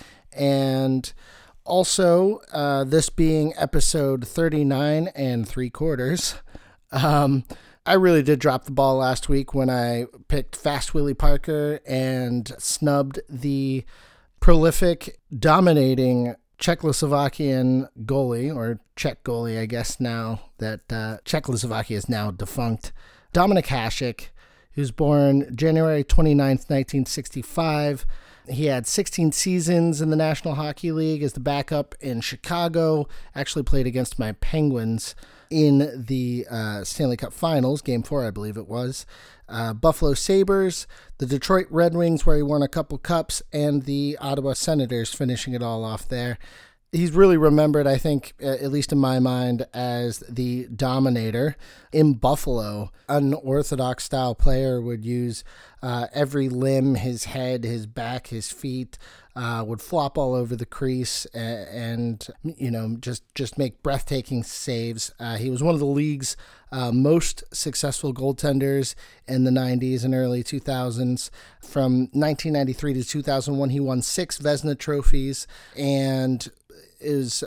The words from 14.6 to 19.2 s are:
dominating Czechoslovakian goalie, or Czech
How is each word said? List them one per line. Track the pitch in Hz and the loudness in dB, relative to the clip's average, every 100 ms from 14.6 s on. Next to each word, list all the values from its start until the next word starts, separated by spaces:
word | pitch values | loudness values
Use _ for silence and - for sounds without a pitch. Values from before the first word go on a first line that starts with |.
| 160 - 180 160 - - _ 117 | 8 6 4 2 -4 -18 _ 0
dominating | 156 160 185 151 131 127 127 123 120 117 _ - | 6 6 8 6 6 4 2 2 0 -6 _ -6
Czechoslovakian | - 170 156 135 147 143 139 - 147 131 127 131 135 - 110 | -2 0 0 0 0 2 0 -2 -2 2 2 0 -2 -8 -4
goalie, | 135 127 117 135 147 | -2 0 -2 -4 -4
or | 113 113 _ - | -4 -6 _ -8
Czech | 151 - | -6 -6